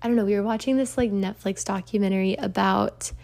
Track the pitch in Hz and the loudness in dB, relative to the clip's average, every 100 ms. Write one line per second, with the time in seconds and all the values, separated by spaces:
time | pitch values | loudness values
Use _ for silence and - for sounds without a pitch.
0 | 233 233 202 202 208 220 262 262 254 - | 0 2 2 0 0 -2 0 0 0 0
1 | 233 202 190 - 196 190 - 196 - 208 | 0 0 -2 -4 -6 -4 -4 -4 -2 0
2 | 196 190 190 - 196 190 196 196 208 - | 2 2 2 0 -2 0 2 2 0 -4
3 | - - | -12 -12